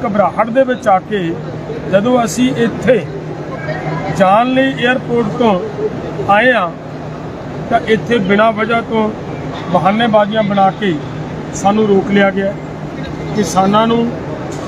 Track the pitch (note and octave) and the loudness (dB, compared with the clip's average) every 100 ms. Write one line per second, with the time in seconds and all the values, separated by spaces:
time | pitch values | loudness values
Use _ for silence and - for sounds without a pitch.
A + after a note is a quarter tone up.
0 | B3 G3+ F3+ F#3+ A3+ A#3+ B3+ B3+ A3 F#3 | -2 2 2 2 0 2 2 2 2 2
1 | - G#3 E3 E3+ - - - - D#3 F#3 | 2 -4 -2 -4 -8 -8 -8 -8 0 2
2 | A3+ B3+ A#3 - B3+ C4 A#3 - F3+ A#3+ | 4 2 2 0 0 2 0 0 2 2
3 | C#3+ - - - - - - - - - | 0 -8 -10 -10 -10 -8 -8 -6 -6 -4
4 | - D#3+ F#3+ G#3 B3 C4 C4+ C4 A#3+ B3+ | -2 2 4 4 4 2 2 2 0 0
5 | - A#3+ A3 B3 A#3 F3+ - G#3 - - | 0 0 0 2 2 2 0 -4 -4 -4
6 | - - G3+ G3+ B3 A#3 F3 D#3+ - - | -6 -4 2 4 4 4 0 -4 -12 -12
7 | - - - - - - - A#3 A3 A3 | -12 -12 -12 -12 -10 -8 -2 -2 2 0
8 | D3+ A#3 F#3 G3+ A3+ G#3+ A3 A#3 - A3+ | 2 0 2 4 4 2 0 -2 0 0
9 | G#3+ - - - - - - F3 F3 G#3+ | -2 -4 -8 -8 -8 -8 -2 0 2 2
10 | A#3 G#3+ G3+ A3 G#3 G3+ F#3+ - G#3 D3+ | 4 4 4 2 0 4 2 2 0 -2
11 | B2 - - - - - F#3+ G#3 G#3+ F#3+ | -4 -8 -8 -8 -8 -2 0 2 4 4
12 | F#3+ G3+ G3 G3 G3 G3+ - - - - | 4 4 2 2 -2 -4 -10 -12 -10 -10
13 | - - - G#3+ G3 F3+ F#3+ G#3+ A3+ A#3 | -8 -8 -4 -2 0 2 2 4 2 2
14 | A#3 - - - - - | 0 -4 -8 -8 -8 -8